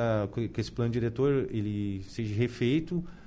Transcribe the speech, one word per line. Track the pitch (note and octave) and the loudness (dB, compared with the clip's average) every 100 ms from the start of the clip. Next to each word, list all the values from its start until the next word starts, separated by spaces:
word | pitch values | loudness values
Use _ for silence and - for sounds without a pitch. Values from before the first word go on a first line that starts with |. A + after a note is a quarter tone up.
| A#2 G#2+ G2 - A2 | 4 2 0 -2 -2
que | - | -2
esse | G#2+ | -4
plano | - A#2 | 0 0
diretor, | A#2+ A#2 A2+ C#3 C#3 - | 2 0 2 2 4 2
ele | A2+ G#2 G#2 G2+ G2 F#2+ | -2 -2 0 -2 -4 -6
seja | - A2 | -4 -2
refeito... | G#2 A#2+ A#2+ A#2+ D3+ D#3+ F3 F3 - | 0 0 2 2 2 0 -4 -4 -12